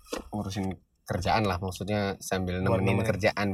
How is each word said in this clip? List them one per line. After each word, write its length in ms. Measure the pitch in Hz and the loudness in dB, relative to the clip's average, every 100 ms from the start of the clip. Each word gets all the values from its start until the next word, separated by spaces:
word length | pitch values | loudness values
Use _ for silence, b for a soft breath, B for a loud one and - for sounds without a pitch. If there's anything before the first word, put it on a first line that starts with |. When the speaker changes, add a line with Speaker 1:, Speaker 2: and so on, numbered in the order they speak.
| - - - | -10 -10 -6
Speaker 1:
ngurusin 460 | 104 98 98 95 87 _ _ | -6 -4 -2 -4 -6 _ _
kerjaan 400 | - 98 95 110 | -6 -2 2 4
lah, 120 | 104 90 | 2 0
maksudnya 600 | 95 90 95 104 98 - | -4 -6 -2 0 0 -4
sambil 380 | - 95 90 92 | -4 -2 0 0
Speaker 2:
Buat 240 | 92 113 | 2 4
Speaker 1:
nemenin 160 | 98 98 | 4 2
Speaker 2:
nemenin. 80 | 110 | 2
Speaker 1:
kerjaan, 400 | 104 104 98 101 | 2 2 2 -2